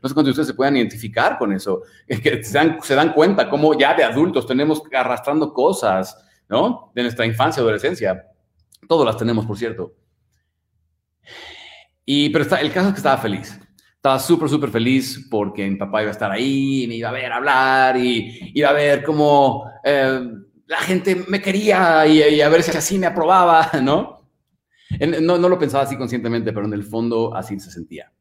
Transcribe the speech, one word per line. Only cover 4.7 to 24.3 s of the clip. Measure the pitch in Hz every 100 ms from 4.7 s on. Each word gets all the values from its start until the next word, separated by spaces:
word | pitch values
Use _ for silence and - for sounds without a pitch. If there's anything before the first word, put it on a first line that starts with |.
| 151 -
arrastrando | 131 123 117 - 151 147
cosas, | - 147 185 113 95 92 - _ _ _
¿no? | 110 208 - -
De | 123
nuestra | 123 117 113
infancia, | 110 143 139
adolescencia. | 113 104 143 185 101 92 - _ _ _ _ _ _
Todos | 165 120
las | 107
tenemos, | 117 113 113
por | 101
cierto. | 117 104 87 _ _ _ _ _ _ _ _ _ _ _ _ _ _ - - - - - _ _ -
Y, | 143 147
pero | 151
está, | 143 170
el | 147
caso | 180 196
es |
que | 196
estaba | 143 131
feliz. | 113 98 - - _ _ _ _
Estaba | 139 131
súper, | - 170 151
súper | 151 139
feliz | 113 117 131 127 - -
porque | 110 98 101 98
mi | 98
papá | 98 107
iba | 107
a |
estar | 101 107
ahí, | 101 131 139 135 135 117
me | 113
iba | 113
a |
ver | 127 127
hablar | 120 143 131 131 131 131 127
y | 123 117 107 - -
iba | 143 143
a |
ver | 147 147 143
cómo, | 143 151 147 143 135 131 - -
eh, | - 143 135 131 123 107 - _ _
la | 160
gente | 170 185 190 180 185
me | 196
quería | 196 196 214 185 175 160 156
y, | 156
y | 147 151
a | 147
ver | 165
si | 170 160
así | - 190
me | 175
aprobaba, | 175 160 185 175 165 160
<laughs> | 151
¿no? | 131 160 240 - _